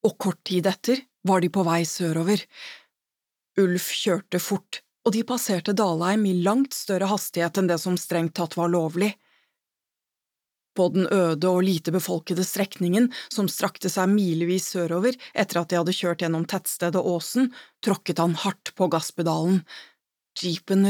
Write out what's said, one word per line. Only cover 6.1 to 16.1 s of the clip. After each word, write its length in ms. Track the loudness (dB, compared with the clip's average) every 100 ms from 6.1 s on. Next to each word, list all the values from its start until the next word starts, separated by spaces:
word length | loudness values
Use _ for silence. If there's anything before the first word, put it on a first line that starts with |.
| 2 2
i 100 | 2
langt 320 | 2 2 0 -2
større 320 | -2 0 0
hastighet 500 | 0 -2 -2 0 2
enn 80 | 2
det 80 | 0
som 180 | 0 -2
strengt 360 | -2 -2 -2 -2
tatt 220 | -6 -2
var 120 | 0
lovlig. 400 | 2 0 0 -2 -2 _ _ _ _ _ _ _ _ _ _ _ _ _ _ _ 0
På 120 | 2
den 160 | 2 2
øde 380 | 4 2 2 2
og 140 | 2 2
lite 240 | 2 0
befolkede 540 | -2 -2 -4 -2 -2 -2
strekningen, 600 | -2 -6 -2 0 4 2 0 -8
som 200 | -4 -4
strakte 380 | -2 -4 -4 -4
seg 200 | 0 2
milevis 580 | 4 2 0 0 0 -2
sørover 460 | -4 -2 0 0 -2 -8
etter 260 | -4 -2 -2
at 120 | 0
de 80 | 0
hadde 140 | 0 -2
kjørt 280 | -2